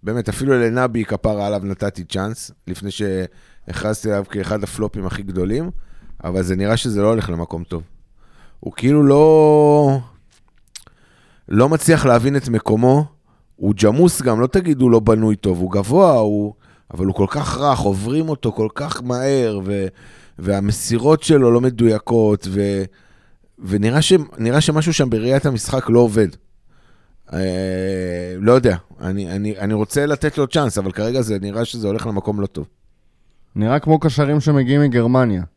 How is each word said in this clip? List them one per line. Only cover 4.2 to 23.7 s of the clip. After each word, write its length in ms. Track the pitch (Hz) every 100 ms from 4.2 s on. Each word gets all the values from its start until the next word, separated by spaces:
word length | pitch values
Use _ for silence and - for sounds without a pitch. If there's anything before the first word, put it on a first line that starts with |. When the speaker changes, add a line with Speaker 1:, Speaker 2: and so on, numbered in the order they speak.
| 98
Speaker 1:
כאחד 320 | 101 92 107
הפלופים 440 | 101 - 107 110 95
הכי 160 | -
גדולים, 480 | 98 90 90 120 170 - - - - -
אבל 180 | - 90
זה 140 | 90 92
נראה 200 | 98 117
שזה 260 | 127 104
לא 60 | 104
הולך 220 | 113 98
למקום 340 | 85 85 82
טוב. 180 | 87 85 82 - _ _ - - - -
הוא 120 | - -
כאילו 260 | 123 147
לא... 960 | 143 139 156 156 151 151 147 147 143 135 120 _ _ _ _ _ _ - _ _ _ _ _ _ -
לא 200 | 104 131
מצליח 380 | 160 - 202 135
להבין 300 | 120 123 139
את 120 | 127
מקומו, 560 | 113 - 107 123 139 151 _ _ _ _ _
הוא 180 | 98 101
ג'מוס 400 | 104 123 175 -
גם, 180 | 127 110
לא 60 | 127
תגיד 340 | 190 175 139
הוא 100 | 127
לא 100 | 113
בנוי 360 | 107 110 110 104
טוב, 220 | 101 87
הוא 100 | 90
גבוה, 400 | 98 101 147 190
הוא... 420 | 131 107 104 104 104 _ _ _
אבל 120 | 85 95
הוא 80 |
כל 120 | 92 98
כך 280 | 147 - -
רך, 200 | 143 127
עוברים 500 | 104 95 107 147 160
אותו 240 | 147 120
כל 160 | 107 110
כך 280 | - 143 -
מהר, 580 | 123 123 135 139 120 104
ו-, 220 | 95 101 95 - - - - -
והמסירות 840 | 90 98 101 107 - 117 127 156
שלו 280 | - 151 123
לא 100 | 117
מדויקות, 880 | 127 117 117 107 - 117 110 104 98
ו-, 320 | 95 101 98 95 _ _ _ _ _ _ _
ונראה 440 | 95